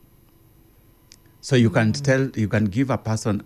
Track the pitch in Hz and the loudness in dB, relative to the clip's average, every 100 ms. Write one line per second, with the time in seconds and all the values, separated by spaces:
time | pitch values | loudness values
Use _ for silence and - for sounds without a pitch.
0 | _ _ _ _ _ _ _ _ _ _ | _ _ _ _ _ _ _ _ _ _
1 | _ - _ _ - 127 113 127 110 - | _ -20 _ _ 0 2 4 4 0 0
2 | 135 131 135 117 104 107 104 107 131 110 | 0 0 0 -4 -2 0 0 -2 -2 -2
3 | 110 110 110 95 | -4 -4 -4 -4